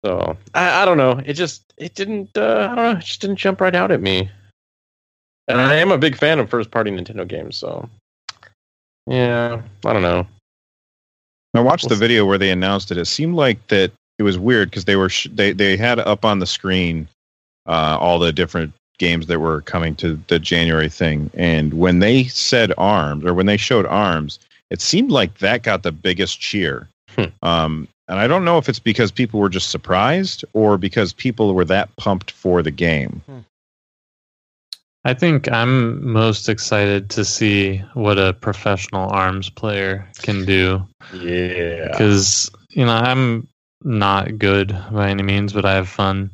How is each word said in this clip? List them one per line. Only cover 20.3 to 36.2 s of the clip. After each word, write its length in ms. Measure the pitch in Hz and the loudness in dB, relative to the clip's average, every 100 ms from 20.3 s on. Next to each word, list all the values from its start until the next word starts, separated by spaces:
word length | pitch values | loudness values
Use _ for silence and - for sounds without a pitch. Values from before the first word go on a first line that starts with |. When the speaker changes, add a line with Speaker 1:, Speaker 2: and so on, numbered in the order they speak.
| 85 | -2
Speaker 2:
January 500 | 76 87 82 80 78 | 0 0 2 0 -2
thing. 400 | - 85 76 76 - | -2 -2 -2 -4 -2
And 380 | 85 80 76 80 | 0 2 0 0
when 240 | 90 87 | 2 4
they 260 | 101 131 127 | 4 2 0
said 480 | - - 123 107 - | -4 0 2 2 2
arms, 460 | 98 104 73 73 82 | 2 2 0 -2 -2
or 80 | |
when 120 | 87 98 | 2 2
they 120 | 104 | 2
showed 280 | - 120 90 | 2 0 2
arms, 540 | 92 101 82 73 - _ _ _ | 0 0 0 -4 -10 _ _ _
it 100 | 85 | -6
seemed 300 | - 170 269 | -2 0 2
like 260 | 139 90 - | 2 0 -2
that 260 | 98 117 | -2 0
got 200 | 117 95 | -2 -2
the 80 | 90 | -4
biggest 480 | 80 113 87 90 - | -4 -4 -2 -4 -4
cheer. 500 | - 104 82 65 - _ _ - | -6 -4 -4 -4 -12 _ _ -6
Speaker 1:
Hmm. 80 | 87 - | -6 -4
Speaker 2:
Um, 440 | 85 85 80 78 - _ - | 0 0 0 -4 -8 _ -8
and 120 | 92 | -2
I 80 | 117 | 0
don't 160 | 180 170 | 2 2
know 120 | 170 | 2
if 100 | 139 | 0
it's 120 | 113 | -4
because 320 | - 104 107 | -2 0 0
people 280 | - 120 110 | 0 -2 0
were 100 | 101 | 0
just 200 | 90 - | 0 -6
surprised 720 | 90 - 92 117 175 196 - - | -8 -2 2 2 0 -2 -8 -6
or 240 | 107 107 101 | 2 2 2
because 360 | 92 117 92 | 0 0 -2
people 400 | - 131 110 107 | -2 -6 0 2
were 120 | 92 82 | 2 2
that 300 | 95 - - | 2 0 -4
pumped 340 | 107 95 - | -2 -2 -6
for 320 | - 95 90 | -6 0 2
the 80 | 78 | 0
game. 500 | 73 87 78 64 - - | 0 0 0 -2 -10 -14
Speaker 3:
Hmm. 120 | 131 - _ _ _ _ _ _ _ _ _ _ _ _ - _ _ 131 | -20 -20 _ _ _ _ _ _ _ _ _ _ _ _ -20 _ _ -4
Speaker 4:
I 60 | |
think 380 | 127 175 143 - | 0 2 2 0
I'm 600 | 117 120 131 117 117 127 | 0 2 2 0 -2 0
most 360 | 110 | 2